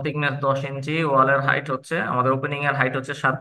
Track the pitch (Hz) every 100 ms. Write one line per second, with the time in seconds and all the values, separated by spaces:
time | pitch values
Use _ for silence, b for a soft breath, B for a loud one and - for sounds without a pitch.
0 | 147 147 147 135 139 135 139 139 135 160
1 | 156 135 135 139 135 139 143 131 - 165
2 | 113 127 127 131 143 143 147 135 131 131
3 | 127 143 135 127